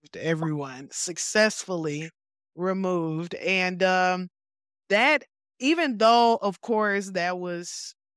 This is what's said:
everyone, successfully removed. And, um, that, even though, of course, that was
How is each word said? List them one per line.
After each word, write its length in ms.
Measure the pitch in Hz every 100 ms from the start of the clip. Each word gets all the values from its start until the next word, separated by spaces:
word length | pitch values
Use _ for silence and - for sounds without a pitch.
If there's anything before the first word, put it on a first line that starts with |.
| 151 -
everyone, 720 | 156 165 160 151 139 127 139
successfully 1160 | - - 165 - 214 214 - - 180 160 147 160 - _ _ _ -
removed. 800 | 180 190 185 180 165 156 170 185
And, 460 | 170 190 185 185
um, 460 | 185 185 185 180 180 _ _ _ _ _ -
that, 340 | 202 262 294 - _ _ -
even 380 | 262 330 302 208
though, 380 | 220 240 233 226
of 240 | 202 180
course, 500 | - 220 208 202 196
that 260 | 185 175 180
was 560 | 180 175 175 - - - _